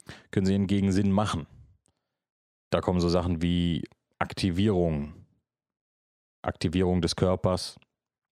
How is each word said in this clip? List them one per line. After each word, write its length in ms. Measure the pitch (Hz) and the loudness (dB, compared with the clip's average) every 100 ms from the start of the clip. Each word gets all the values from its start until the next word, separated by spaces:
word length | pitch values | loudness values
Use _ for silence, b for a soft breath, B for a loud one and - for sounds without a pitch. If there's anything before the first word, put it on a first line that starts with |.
| B B B | B B B
können 160 | - 95 | -2 2
sie 60 | |
hingegen 380 | 98 95 101 98 | 2 2 0 2
Sinn 200 | 92 101 | 2 2
machen. 340 | 98 92 - - - - _ _ _ _ _ _ _ _ _ - | 2 0 -4 -8 -18 -20 _ _ _ _ _ _ _ _ _ -4
Da 100 | 87 | -2
kommen 180 | 87 90 | 0 0
so 80 | 85 | 2
Sachen 360 | 87 90 82 | 2 0 -2
wie 400 | 87 87 87 80 - _ _ - | 0 2 0 -2 -6 _ _ -10
Aktivierung, 960 | - - 95 87 107 92 85 76 73 - - _ _ _ _ _ _ _ _ _ _ _ | -8 -2 -2 2 2 2 0 -2 -6 -12 -20 _ _ _ _ _ _ _ _ _ _ _
Aktivierung 600 | - - 87 87 90 90 | -10 -4 -2 0 2 2
des 140 | 82 - | 0 0
Körpers, 640 | 92 90 95 90 - - _ _ _ _ _ | 0 0 0 -2 -6 -16 _ _ _ _ _